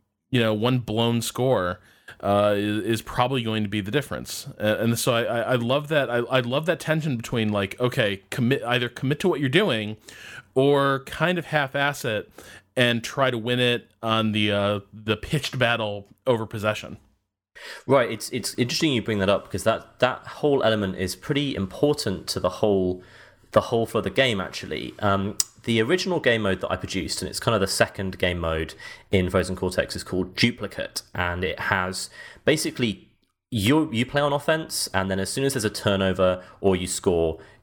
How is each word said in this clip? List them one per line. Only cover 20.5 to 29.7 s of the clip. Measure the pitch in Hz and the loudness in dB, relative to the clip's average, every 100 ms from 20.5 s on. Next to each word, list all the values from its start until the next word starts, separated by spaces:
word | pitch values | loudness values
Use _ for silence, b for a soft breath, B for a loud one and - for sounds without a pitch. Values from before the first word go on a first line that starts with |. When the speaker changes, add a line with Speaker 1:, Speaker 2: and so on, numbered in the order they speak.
| 139 | 2
Speaker 2:
element | 110 107 98 92 | 2 2 0 -2
is | 95 - | -4 -4
pretty | - 143 143 98 | -4 -2 -2 -2
important | 95 - 147 147 110 92 - | -6 0 0 2 -2 -4 -6
to | - | -2
the | 90 | -2
whole, | - 110 98 92 90 B B B B _ | 2 2 4 2 -2 B B B B _
the | 104 | 2
whole | - 117 113 | 2 0 0
flow | 113 | -2
of | |
the | 95 | 0
game, | 95 131 101 | 2 2 2
actually. | 82 - 85 76 62 - | -4 -8 -8 -8 -8 -2
Um, | 104 98 98 107 - - | 0 2 0 -4 -6 -6
the | - 113 | 0 2
original | 113 180 185 170 | 2 0 0 0
game | 131 113 | 2 2
mode | 101 92 | 2 0
that | - | -2
I | 92 | -4
produced, | 98 95 71 - | -4 -6 -6 -6
and | 90 | -6
it's | - | -4
kind | - 110 | 0 0
of | |
the | 95 | 2
second | - 113 - 95 - | 2 0 -2 -6 -2
game | 90 87 | -2 0
mode | 82 80 80 - B B B | -2 -2 -4 -10 B B B
in | 98 90 | 2 2
Frozen | 92 90 90 | 2 0 -2
Cortex, | 90 | -2